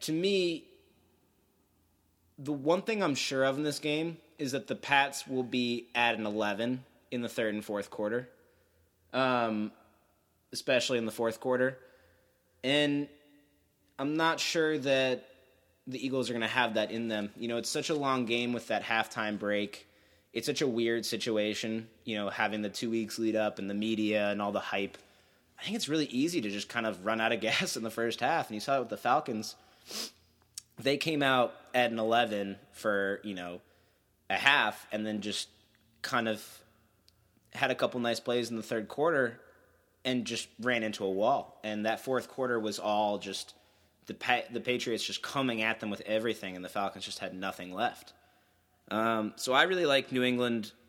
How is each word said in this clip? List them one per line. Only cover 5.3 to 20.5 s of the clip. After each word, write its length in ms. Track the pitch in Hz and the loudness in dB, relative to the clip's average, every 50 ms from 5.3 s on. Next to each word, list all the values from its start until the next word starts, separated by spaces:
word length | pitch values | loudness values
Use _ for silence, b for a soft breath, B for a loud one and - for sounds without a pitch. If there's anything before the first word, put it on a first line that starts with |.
| 135 127 127 | -2 -2 -2
be 440 | 117 117 127 123 120 120 120 117 - - | 0 0 0 2 2 0 -2 -4 -2 2
at 200 | 120 120 117 113 | 4 4 4 4
an 100 | 107 110 | 2 0
eleven 580 | 107 104 107 107 104 104 101 113 120 127 127 127 - _ _ _ - | 0 0 0 0 0 0 0 0 0 -2 -2 -6 -10 _ _ _ -8
in 100 | - 123 | -6 -4
the 80 | 120 113 | -4 -4
third 240 | - - 117 110 104 | -2 -2 0 0 0
and 100 | 107 107 | -2 -4
fourth 260 | - 107 104 98 - | -2 -2 -4 -4 -4
quarter, 380 | - - 107 104 110 120 127 - - _ b b b b b b b b b b b _ _ _ - | -4 -4 -2 -2 -2 -2 -4 -6 -14 _ b b b b b b b b b b b _ _ _ 0
um, 580 | 127 131 131 127 123 117 113 110 107 107 107 - - - _ _ _ _ _ _ _ _ _ _ _ _ _ | 2 2 4 4 4 2 2 2 0 -2 -4 -6 -10 -20 _ _ _ _ _ _ _ _ _ _ _ _ _
especially 460 | - - - - 131 123 117 - 135 120 | -12 -6 -2 2 2 2 2 2 0 0
in 80 | 113 | 0
the 60 | 110 | 0
fourth 280 | - - 117 113 113 - | -2 -2 -2 -2 -2 -2
quarter. 380 | - 131 127 123 127 131 131 - b b b b b b b b b b b b b b _ _ - | -2 0 2 2 2 0 0 -4 b b b b b b b b b b b b b b _ _ 0
And 440 | 127 139 147 147 147 143 143 143 143 - - - _ - - _ _ _ _ _ _ _ _ _ _ _ - | 2 4 4 4 4 2 2 0 -4 -8 -16 -20 _ -20 -20 _ _ _ _ _ _ _ _ _ _ _ -4
I'm 180 | 135 143 151 160 | -2 0 0 2
not 220 | 165 165 165 - | 2 2 2 2
sure 380 | - - - 170 160 156 156 151 | 0 0 2 2 2 2 2 2
that 460 | 127 139 135 135 131 131 127 120 - - - - _ _ _ _ _ _ _ _ _ - | 2 4 4 4 4 4 2 0 -4 -8 -20 -20 _ _ _ _ _ _ _ _ _ -10
the 160 | 127 131 117 | -8 -6 -4
Eagles 260 | 135 127 135 123 110 | -2 0 0 0 0
are 40 | 123 | -2
gonna 140 | 117 113 110 | -2 -2 0
have 260 | - 127 123 117 107 | 2 4 2 4 2
that 180 | 110 107 - | 0 0 0
in 160 | 101 113 117 113 | -2 -4 -2 -2
them. 240 | 110 107 104 104 - - | -2 -2 -4 -4 -6 -6
You 100 | 113 117 | -6 -4
know, 100 | 117 117 | -4 -4
it's 120 | 113 - | -4 -4
such 200 | - 151 147 - | -4 -2 -2 -2
a 60 | 165 | -2
long 300 | 151 139 135 131 127 123 | 0 2 2 2 2 2
game 260 | 110 120 120 120 120 | 0 0 0 0 0
with 160 | 120 117 - - | -2 -4 -2 -2
that 160 | 110 104 98 | -2 -2 0
halftime 540 | - 117 113 110 - - 120 110 107 107 98 | 0 2 2 0 0 -2 -4 -2 -2 -2 -2
break. 500 | 104 101 104 104 104 101 - - - - b b b b b b b b b | -2 0 0 0 0 -2 -6 -10 -18 -20 b b b b b b b b b
It's 140 | 117 113 | -4 -2
such 140 | - | -2